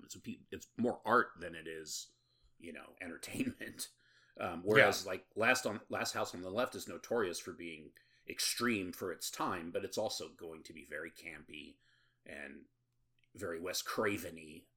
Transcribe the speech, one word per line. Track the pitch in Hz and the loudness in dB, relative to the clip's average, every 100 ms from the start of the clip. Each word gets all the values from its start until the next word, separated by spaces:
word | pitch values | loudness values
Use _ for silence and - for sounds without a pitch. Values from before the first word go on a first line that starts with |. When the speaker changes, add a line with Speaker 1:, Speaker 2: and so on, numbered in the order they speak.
Speaker 1:
It's | 58 92 | -16 -12
a | |
pe-, | - 101 - | -10 -12 -10
it's | 95 - - | -10 -8 0
more | 117 - | 0 2
art | - 120 117 87 | 6 6 6 0
than | 85 | -8
it | 82 80 | -8 -8
is, | 80 76 - - _ _ _ - - | -8 -6 -8 -8 _ _ _ -20 -16
you | - | -12
know, | 69 69 | -12 -14
<laughs> | - | -12
entertainment. | 90 80 - - 127 - - - - - _ - - - | -10 -8 -6 -2 -2 -2 -8 -8 -10 -12 _ -20 -16 -6
Um, | 101 85 | -4 0
whereas, | 90 110 104 98 | 8 10 10 8
Speaker 2:
Yeah. | 101 | 0
Speaker 1:
like, | 92 - - | -4 -4 2
Last | 113 127 117 | 6 6 4
on, | 104 - | -2 -2
Last | 101 113 | -2 0
House | 113 107 | 0 -2
on | 92 | -2
the | 92 | -4
Left | 101 127 | 0 0
is | 101 95 | -2 -8
notorious | 87 - 120 98 85 | -8 0 2 2 0
for | - | -6
being | 80 85 78 76 - - _ - | -8 -8 -10 -14 -20 -20 _ -8
extreme | - - - 120 110 90 | -2 0 2 2 2 0
for | - 95 | -4 -4
its | 80 - | -4 -4
time, | - 156 95 82 | -2 0 -2 -2
but | 98 | -2
it's | 95 - | -2 0
also | 110 - 76 78 | 0 -2 -6 -10
going | 82 80 | -12 -10
to | 73 | -12
be | 80 69 | -16 -8
very | 76 82 | -8 -8
campy | - 85 76 73 78 73 - _ _ _ _ - | -10 -12 -12 -12 -14 -14 -18 _ _ _ _ -14
and | 73 71 71 - _ _ _ _ _ _ | -10 -10 -12 -18 _ _ _ _ _ _
very | - 98 82 | -8 -6 -4
Wes | 90 90 | -2 -2
Craven-y. | - - 110 104 90 82 80 80 - | -2 2 2 2 -2 -10 -12 -14 -18